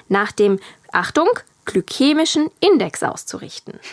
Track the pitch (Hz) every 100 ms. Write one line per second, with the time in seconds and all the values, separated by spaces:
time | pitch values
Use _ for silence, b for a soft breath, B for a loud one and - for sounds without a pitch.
0 | B - 208 - 202 196 B B B 180
1 | 180 - 392 480 - _ - 190 - -
2 | 269 302 320 320 311 - 370 320 180 -
3 | - - - - - - - - -